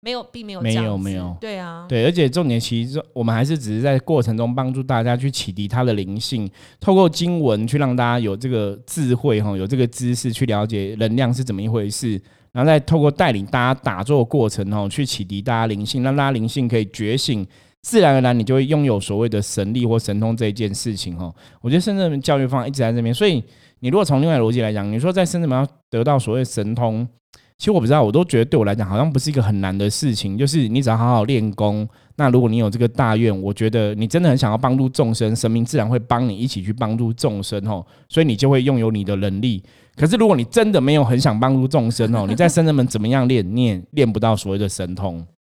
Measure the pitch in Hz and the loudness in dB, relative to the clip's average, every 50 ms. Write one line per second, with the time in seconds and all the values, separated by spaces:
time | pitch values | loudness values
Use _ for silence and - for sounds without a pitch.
0 | _ 226 247 247 233 240 _ 240 226 208 196 185 120 113 110 113 113 110 104 95 | _ -8 -10 -10 -10 -12 _ -16 -14 -14 -10 -4 -2 -2 0 0 -2 -2 -4 -4
1 | 95 98 95 92 90 87 87 87 - 220 208 190 180 170 170 165 170 180 127 117 | -4 -4 -6 -6 -6 -8 -10 -10 -10 -10 -10 -10 -10 -12 -14 -16 -10 -4 -2 0
2 | 113 147 175 175 160 131 127 180 175 143 120 117 113 - 123 117 117 123 135 151 | 0 2 2 2 0 0 2 0 0 0 0 -2 -2 -2 -4 -4 -4 -4 -6 -8
3 | 151 _ _ 127 117 113 113 110 123 139 165 156 127 107 107 110 127 143 139 131 | -8 _ _ -4 -2 0 0 0 0 0 -2 -4 -4 -4 -4 -2 0 0 0 0
4 | - - 160 147 117 113 113 110 117 120 123 131 131 127 127 135 131 131 135 117 | 0 0 0 0 2 0 0 -2 -2 -2 -2 -2 -4 -4 -4 -4 -2 -2 0 0
5 | 113 120 120 123 131 139 131 - - - 92 95 101 101 117 123 127 127 113 101 | 2 0 0 0 -2 -4 -4 -4 -8 -8 -6 -6 -6 -4 -2 0 0 0 0 -2
6 | 95 92 98 110 117 - - 117 104 95 _ - - - _ _ - - 190 190 | -2 -4 -6 -6 -6 -6 -6 -4 -6 -6 _ -14 -20 -20 _ _ 0 2 4 6
7 | 190 170 156 - 170 175 175 170 151 127 107 104 110 113 127 147 147 131 123 123 | 6 4 2 0 -2 -2 0 0 2 2 2 2 0 0 0 0 0 0 0 0
8 | 120 120 120 123 117 104 98 104 123 131 127 113 104 101 101 107 - - - 170 | 0 0 0 0 0 -2 -4 -4 -4 -4 -2 -2 -2 -4 -6 -10 -14 -10 -6 -4
9 | 147 123 123 117 - 147 113 107 104 107 101 95 95 98 135 131 123 117 - - | 0 0 0 0 2 0 2 2 0 -2 -2 -4 -2 -2 0 0 0 0 -2 -4
10 | 123 123 123 117 - 127 110 - 135 123 107 104 104 107 117 101 98 98 110 107 | -4 -2 -2 -2 -2 -6 -2 -2 -2 0 0 0 -2 -2 -2 -4 -4 -4 -4 -2
11 | 113 110 110 123 135 120 120 123 131 123 104 95 101 110 113 117 104 101 104 - | -2 0 2 2 2 0 0 -2 -2 -4 -4 -4 -4 -2 -2 -2 -2 -4 -6 -6
12 | - 120 107 95 - _ _ _ _ _ _ 120 127 156 156 151 135 - 165 165 | -4 -4 -4 -4 -8 _ _ _ _ _ _ 0 4 4 4 4 4 2 2 4
13 | 147 147 143 - 190 160 120 101 98 98 - 127 120 127 131 135 - 135 101 90 | 4 2 2 2 0 0 0 -2 -4 -2 0 0 2 2 0 0 -2 -6 -4 -4
14 | 101 113 147 139 120 113 - 147 117 107 - - 101 95 104 107 101 101 - - | -2 0 2 2 2 2 2 0 0 0 0 -4 -4 -2 -2 -2 -2 -4 -2 -4
15 | 143 127 - - 101 90 101 98 98 127 120 113 113 113 107 98 104 107 - 135 | -4 -4 -4 -8 -8 -6 -6 -6 -4 -2 0 0 0 0 -2 -4 -4 -4 -4 -2
16 | 123 135 135 143 139 139 135 117 110 113 - 143 131 117 120 113 107 98 - - | -2 0 0 0 0 0 0 0 -2 -2 -2 -2 -2 0 0 0 -2 -2 -6 -6
17 | 110 104 117 - - - 135 107 95 - _ _ _ _ _ _ _ - 233 226 | -4 -2 -2 -2 -2 -2 -2 -4 -4 -8 _ _ _ _ _ _ _ 0 4 6
18 | 185 151 139 135 127 123 123 120 110 101 131 135 135 135 156 151 147 139 113 101 | 6 6 6 6 4 4 2 2 2 2 2 2 2 2 2 2 2 2 0 0
19 | 98 - 104 101 117 117 107 104 98 - - - 101 98 110 127 120 113 117 117 | -2 -2 -2 -2 -2 0 0 -2 -4 -4 -4 -4 -4 -2 -2 -2 0 0 0 0
20 | - - 101 104 110 113 113 110 117 107 101 104 113 104 98 - - 120 107 95 | 0 -2 -2 -2 0 -2 -2 0 -2 -2 -2 -2 -4 -4 -4 -6 -6 -6 -6 -6
21 | - 90 87 82 92 85 82 _ - - _ _ - 120 135 175 180 214 202 196 | -6 -8 -8 -8 -8 -10 -10 _ -20 -20 _ _ -4 0 0 2 2 0 -2 0
22 | 190 170 151 139 135 - 151 139 135 131 131 131 117 117 139 139 120 113 117 120 | 0 -2 -2 -2 0 0 0 2 2 0 -2 -2 -4 -4 -4 -2 -2 0 0 0
23 | 117 113 120 - 208 208 170 127 - - _ _ _ _ _ _ - 123 139 202 | -2 -2 -2 0 0 0 0 0 -4 -6 _ _ _ _ _ _ -4 0 0 0
24 | 202 131 143 131 143 165 160 131 113 110 117 123 117 107 107 104 101 101 107 113 | 2 2 2 2 2 2 2 2 2 2 0 0 0 -2 -2 -2 -4 -2 -4 -2
25 | 131 180 185 190 185 165 - 175 170 151 127 127 139 139 _ _ _ _ - - | -2 0 0 0 -2 0 -2 -2 -2 0 0 0 -2 -2 _ _ _ _ -2 -2
26 | 123 143 147 135 120 - 107 127 127 117 - 117 104 104 113 107 120 113 110 110 | 0 2 2 0 0 0 -2 -2 -2 -2 -4 -4 -4 -4 -2 -2 -2 -2 -2 -2
27 | 120 120 _ _ _ _ _ - _ _ _ _ - 208 214 175 117 113 143 151 | -4 -6 _ _ _ _ _ -20 _ _ _ _ -2 2 2 2 4 4 4 4
28 | 127 104 104 - 180 175 - 117 117 - - 117 107 101 101 117 107 92 95 107 | 4 4 4 2 2 2 2 2 2 4 2 2 2 2 0 -2 -2 -2 0 0
29 | 139 160 143 135 123 151 147 139 113 101 104 101 98 95 92 98 101 104 104 - | 0 0 0 -2 -2 0 0 0 2 2 0 0 0 -2 -2 0 0 0 0 0
30 | - 143 113 104 - 98 95 107 139 139 147 165 135 107 110 131 139 123 113 113 | -2 -2 -2 -2 -2 -4 -2 0 0 0 2 2 0 2 0 0 2 2 2 2
31 | 117 120 123 113 104 110 139 120 110 107 98 - 107 104 104 107 107 107 _ _ | 2 4 4 2 2 2 2 0 0 -2 -2 0 0 0 0 -2 -4 -6 _ _
32 | _ _ - - 147 135 123 127 120 117 110 120 113 104 101 117 120 113 - - | _ _ -4 0 0 4 4 4 4 4 2 2 0 0 0 0 0 0 0 0
33 | 135 113 110 107 117 113 104 95 92 98 101 - 113 110 107 117 110 104 107 104 | 0 2 2 2 2 2 0 0 -2 -4 -2 0 -2 0 2 2 0 0 0 -2
34 | 110 107 - 170 180 165 127 135 135 107 107 113 - 127 127 131 135 131 131 - | -4 0 0 2 4 4 4 4 2 0 0 0 0 0 2 2 0 0 0 0
35 | 147 113 110 - 117 107 110 110 - 113 113 117 117 117 - 147 107 107 123 123 | 0 0 2 0 0 0 0 0 0 0 0 0 -2 0 0 -2 0 0 0 -2
36 | 110 117 120 120 127 123 101 98 117 127 - 101 92 101 110 120 127 107 110 113 | 0 0 -2 0 0 -2 -2 -2 -4 -4 -4 -6 -4 -4 -4 -4 -2 -2 -2 -2
37 | 120 113 113 117 - 143 107 101 95 - - 101 98 104 107 92 80 _ _ _ | -2 -2 -2 -2 -2 -2 -2 -2 -6 -6 -6 -6 -4 -4 -6 -6 -8 _ _ _
38 | _ _ - 160 165 151 117 95 135 135 139 131 127 139 135 123 113 113 110 107 | _ _ 0 2 2 2 2 2 4 4 4 4 4 2 2 2 0 0 0 -2
39 | 98 92 101 98 98 101 95 98 110 127 113 95 - _ _ _ _ _ _ - | -2 -2 -2 -2 -2 -2 -2 -2 -2 -2 -2 -4 -8 _ _ _ _ _ _ 0
40 | 147 160 196 233 220 214 190 131 117 113 - 226 220 214 202 165 127 135 151 151 | 0 2 4 4 4 4 4 4 2 2 2 2 4 4 4 2 4 4 4 4
41 | 139 113 127 120 - - 110 107 123 131 135 131 131 131 131 123 117 113 117 - | 4 4 2 2 2 2 2 2 2 2 2 2 2 2 2 0 0 0 0 0
42 | 117 107 117 113 101 95 117 120 180 170 - 165 165 160 151 139 123 123 - 113 | 0 0 2 0 0 -2 0 2 2 4 4 4 2 4 4 2 2 0 0 -2
43 | 104 113 127 135 123 123 131 120 98 87 101 120 127 117 104 90 87 _ - 147 | 0 2 2 2 2 2 2 2 0 0 0 0 2 2 0 -2 -6 _ 0 2
44 | 135 117 104 107 107 113 110 104 - 101 95 98 104 95 - - 92 87 90 87 | 2 2 2 2 2 2 2 2 0 -4 -2 -2 -2 -2 -2 -6 -6 -6 -6 -6
45 | 95 95 85 82 82 - _ _ _ | -6 -6 -6 -8 -12 -14 _ _ _